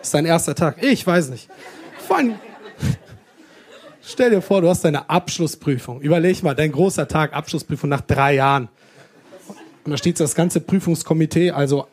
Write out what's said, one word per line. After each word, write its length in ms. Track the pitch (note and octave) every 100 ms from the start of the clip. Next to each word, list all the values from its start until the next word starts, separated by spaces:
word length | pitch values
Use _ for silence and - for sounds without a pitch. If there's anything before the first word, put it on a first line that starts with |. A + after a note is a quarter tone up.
ist 120 | -
dein 120 | D3 E3
erster 280 | E3 -
Tag." 280 | C#3 D#3+ -
Ich 240 | C#4 A3+ F3+
weiß 220 | F3 C#3
nicht. 200 | B2 - - - - - - -
Vor 100 | F#4
allem, 180 | B3 G#3 - - - - - - - - _ _ - - - - - -
stell 280 | - - B3
dir 120 | G3+
vor, 180 | - G3
du 80 | E3+
hast 160 | F3+
deine 240 | E3 D3 -
Abschlussprüfung. 920 | E3+ - - D#3+ - - C3 - B2
Überleg 420 | C#3+ E3+ F3 -
mal, 120 | D#3+
dein 180 | C3+ D#3
großer 360 | C3+ F#3+ F3+ C#3+
Tag, 240 | D#3 D3
Abschlussprüfung 540 | C#3 - D#3 - C#3 D3
nach 140 | C#3
drei 320 | - C#3 C#3
Jahren. 340 | C#3 C3+ C#3 A#2+ _ _ - - _ - - - - - _
Und 60 | -
da 60 | C#3+
steht 240 | F3 E3
das 140 | D#3
ganze 260 | - F3 E3
Prüfungskomitee, 920 | - F#3+ F3+ D#3+ - D#3+ D#3 E3 F3
also 340 | C#3 C#3 C#3+ -